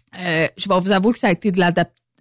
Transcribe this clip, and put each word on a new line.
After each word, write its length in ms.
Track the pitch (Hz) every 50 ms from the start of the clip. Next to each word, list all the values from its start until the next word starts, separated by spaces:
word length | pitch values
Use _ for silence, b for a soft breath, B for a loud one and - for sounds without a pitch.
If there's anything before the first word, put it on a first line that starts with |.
| - _ - 180
euh, 280 | 180 175 160 160 160 - -
je 120 | - - 196
vais 120 | 196 185
vous 100 | 175 190 208
avouer 200 | 190 185 220 233
que 40 | -
ça 100 | - 214
a 40 | 196
été 180 | - - 214 180
de 60 | 190
l'adap-, 300 | 180 175 175 180 170 - _ _ _ _ _ _